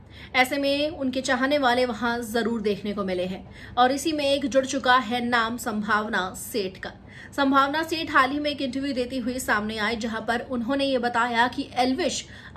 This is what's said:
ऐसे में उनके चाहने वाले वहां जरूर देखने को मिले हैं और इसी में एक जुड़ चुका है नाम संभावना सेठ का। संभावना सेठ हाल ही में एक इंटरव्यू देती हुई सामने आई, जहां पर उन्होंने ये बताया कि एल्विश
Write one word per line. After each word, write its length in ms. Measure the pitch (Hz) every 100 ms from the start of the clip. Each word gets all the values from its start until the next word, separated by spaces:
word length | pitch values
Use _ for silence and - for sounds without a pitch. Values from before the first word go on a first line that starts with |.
| - - - 247
ऐसे 220 | 254 285
में 320 | 277 285 302
उनके 320 | 320 262 262
चाहने 360 | 262 247 262 294
वाले 280 | 247 247 247
वहां 360 | 208 240 240
जरूर 400 | 220 240 220 233
देखने 320 | 208 196 208
को 100 | 202
मिले 220 | 190 180 185
हैं 500 | 190 - - - 240
और 140 | 247
इसी 200 | 277 330
में 140 | 302 277
एक 200 | 285 262
जुड़ 200 | 269 262
चुका 320 | 277 254 254
है 280 | 214 247 240
नाम 320 | 240 226 240
संभावना 760 | 240 214 226 214 220 202 185 190
सेठ 400 | - 233 185 -
का। 140 | - - - - - -
संभावना 460 | 269 269 277 302
सेठ 280 | 330 320 311
हाल 200 | 294 262
ही 80 | 294
में 120 | 294
एक 100 | 294
इंटरव्यू 320 | 269 269 277
देती 240 | 254 240 269
हुई 220 | 233 254
सामने 380 | 254 214 214 220
आई, 180 | 208 226
जहां 260 | 233 220
पर 180 | 220 233
उन्होंने 460 | - 247 226 277 277
ये 120 | 254
बताया 500 | 240 233 240 233 247
कि 220 | 277 - -
एल्विश 520 | 254 262 269 - - - -